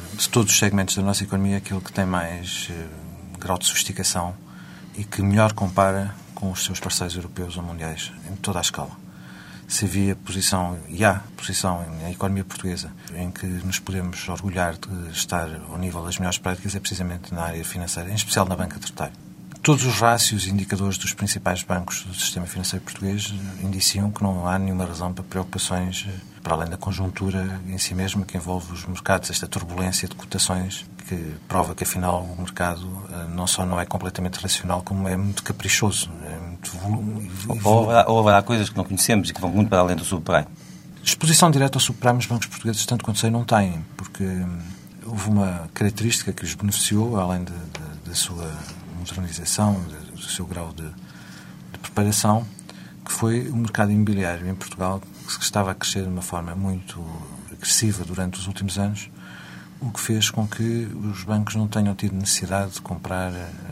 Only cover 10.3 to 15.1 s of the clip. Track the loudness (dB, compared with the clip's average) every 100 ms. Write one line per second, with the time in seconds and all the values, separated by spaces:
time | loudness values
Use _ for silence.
10.3 | 0 2 2 2 -4 -6 4 4 4 0
11.3 | -10 -4 0 0 0 -4 -8 -8 -2 0
12.3 | 2 -2 -4 -4 -4 -6 -12 -10 -6 -6
13.3 | -4 -4 -4 -2 -4 -2 -2 -2 -4 -6
14.3 | -4 -2 0 0 -2 -6 -8 -6